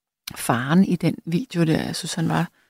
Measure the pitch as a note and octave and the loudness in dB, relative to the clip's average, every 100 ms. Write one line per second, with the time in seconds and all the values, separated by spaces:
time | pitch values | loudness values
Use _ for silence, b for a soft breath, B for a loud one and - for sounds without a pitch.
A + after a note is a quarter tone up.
0 | _ _ - - - A#2+ C3+ F3 G3 F3+ | _ _ -18 -6 -2 -2 4 4 4 2
1 | E3 - E3+ E3+ C4 E3+ D#3+ - - E3 | 0 -2 -4 -4 -2 0 2 2 -2 -6
2 | E3 - E3 D#3+ E3+ _ _ | -6 -4 -2 0 -2 _ _